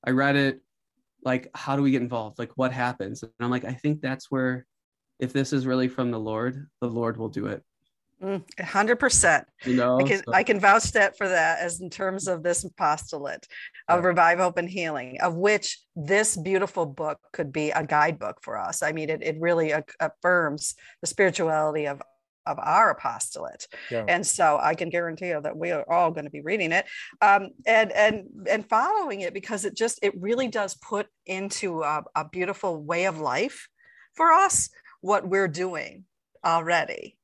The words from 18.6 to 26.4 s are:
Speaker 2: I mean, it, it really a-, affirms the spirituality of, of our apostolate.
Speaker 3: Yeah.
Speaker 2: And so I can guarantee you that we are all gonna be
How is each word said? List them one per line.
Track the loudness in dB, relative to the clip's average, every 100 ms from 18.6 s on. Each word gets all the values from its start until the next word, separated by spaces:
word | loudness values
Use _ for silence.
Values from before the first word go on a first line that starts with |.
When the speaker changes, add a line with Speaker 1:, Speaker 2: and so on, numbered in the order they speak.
| -6 -4
Speaker 2:
I | -4
mean, | -4 -4
it, | -4
it | -4 -2
really | 0 2 2
a-, | 0 -4 -6
affirms | -6 0 2 2 2 -2 -8 -10 -20 -10
the | -8
spirituality | 2 2 4 0 2 0 0 -4
of, | -6 -12 _ _ _ -8
of | -4
our | 2 4 4
apostolate. | 2 -4 -6 -8 -8 -12 -12 -18 -16 -6
Speaker 3:
Yeah. | -4 0
Speaker 2:
And | 0 0
so | 2 4 4
I | 0 -2
can | -2
guarantee | -2 -4 -6 -6
you | -4
that | -6 -6
we | -4
are | -4 0
all | 2 2
gonna | 0 -8
be | -10